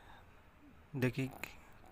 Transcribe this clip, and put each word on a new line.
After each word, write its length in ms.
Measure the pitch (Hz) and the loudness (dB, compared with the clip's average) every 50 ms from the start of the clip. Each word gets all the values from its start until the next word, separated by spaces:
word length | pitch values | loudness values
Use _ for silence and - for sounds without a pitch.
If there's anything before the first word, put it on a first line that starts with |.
| - - - - - - - - - - - - - - - - - - - | -14 -14 -16 -16 -16 -16 -18 -18 -20 -20 -20 -20 -18 -18 -18 -18 -10 -4 2
দেখি 320 | 139 123 127 117 139 135 127 - - - - - - - - - - - - | 6 6 6 8 6 4 2 2 -2 -6 -8 -8 -8 -14 -14 -14 -16 -8 4